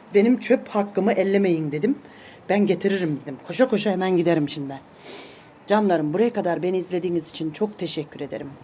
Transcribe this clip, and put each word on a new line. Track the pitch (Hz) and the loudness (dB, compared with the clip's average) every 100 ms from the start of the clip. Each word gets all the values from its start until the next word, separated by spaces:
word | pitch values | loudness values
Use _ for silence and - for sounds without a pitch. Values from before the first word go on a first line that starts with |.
| - | -2
Benim | 202 226 247 | 2 4 2
çöp | - 254 - | 2 0 0
hakkımı | 208 202 196 202 | -4 -2 0 0
ellemeyin | - 190 202 190 165 151 | 2 2 2 2 0 -2
dedim. | 151 214 285 - - - - - | -2 -2 -2 -6 -20 -20 -14 -2
Ben | 202 196 | 2 2
getiririm | 180 196 190 175 139 | 2 0 0 -2 -4
dedim. | 143 131 - | -6 -14 -8
Koşa | 170 262 | 0 2
koşa | 208 214 | 2 0
hemen | 208 185 180 | 0 2 2
giderim | 170 160 143 | 4 2 2
şimdi. | - 139 135 - - - - - - - - - | -4 -10 -10 -16 -20 -20 -18 -18 -20 -20 -16 0
Canlarım, | 208 208 170 151 | 2 4 2 2
buraya | 170 233 | 2 0
kadar | - 180 165 | 2 -2 0
beni | 180 185 | -2 -2
izlediğiniz | 175 180 175 175 160 | -2 -4 -2 -4 -4
için | - 160 | -8 -8
çok | 156 214 208 | -4 -6 -4
teşekkür | 170 160 147 - | -8 -6 -8 -10
ederim. | 143 123 143 143 | -10 -10 -12 -8